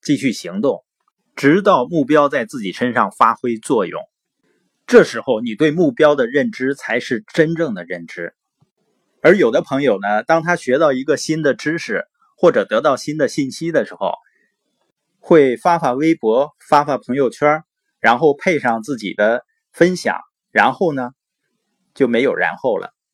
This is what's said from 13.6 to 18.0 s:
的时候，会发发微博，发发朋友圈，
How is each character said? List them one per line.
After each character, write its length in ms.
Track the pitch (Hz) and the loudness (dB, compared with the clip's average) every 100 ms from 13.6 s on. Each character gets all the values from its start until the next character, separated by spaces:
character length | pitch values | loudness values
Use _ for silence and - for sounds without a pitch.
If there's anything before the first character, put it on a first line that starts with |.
| 165 | -4
的 140 | 151 | -2
时 100 | 104 | -4
候， 200 | 90 95 - _ _ _ _ _ _ _ _ _ _ | -4 -6 -6 _ _ _ _ _ _ _ _ _ _
会 400 | - 165 135 117 | 4 4 6 2
发 200 | 180 170 | 0 0
发 140 | 147 | -2
微 220 | 127 160 | -2 0
博， 380 | 165 110 117 151 _ - | 0 0 0 -2 _ 2
发 160 | 147 | 2
发 120 | 147 131 | 4 -2
朋 200 | - 131 | -4 -2
友 120 | 127 | -2
圈， 340 | - 147 156 - _ _ _ | 0 0 0 -4 _ _ _